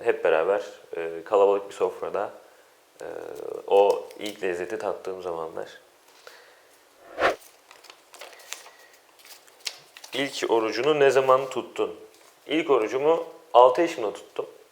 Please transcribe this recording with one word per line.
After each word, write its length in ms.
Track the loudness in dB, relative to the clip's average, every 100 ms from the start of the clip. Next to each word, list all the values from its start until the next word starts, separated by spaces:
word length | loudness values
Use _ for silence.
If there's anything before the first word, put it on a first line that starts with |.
hep 200 | 0 0
beraber, 400 | 2 2 2 0 -2 -16 -14 -8
e, 260 | -8 -8 0
kalabalık 440 | 4 6 4 -2
bir 40 |
sofrada, 580 | -4 -4 -4 -8 -6 -6 -10 -20 _ _ _ _ _
e, 40 | -14 -12 -14 -12 -12 -12 2
o 400 | 4 4 2 -4 -12
ilk 240 | -12 -6
lezzeti 340 | -6 -4 -6 -6
tattığım 440 | -6 -6 -8 -10
zamanlar. 480 | -8 -8 -8 -10 -14 -16 _ _ _ _ -20 -20 -20 _ _ _ _ _ -20 -2 -2 -2 -10 _ _ -20 -20 -20 _ -20 -20 -20 -16 -16 -16 -20 -20 _ _ _ -20 -20 _ _ -14 -14 -20 -20 -12
İlk 380 | -6 -6 -4 0
orucunu 480 | 0 0 -2 0 4
ne 100 | 4
zaman 400 | 4 4 4 2
tuttun? 500 | -8 -10 -4 -4 -4 -20 _ -20 _ -6
İlk 220 | -4 2
orucumu 580 | 2 2 0 0 0 -2 -16 2
altı 280 | 8 8 6
yaşımda 320 | 0 0 -6
tuttum. 320 | -6 -14 -12 -12 -12 _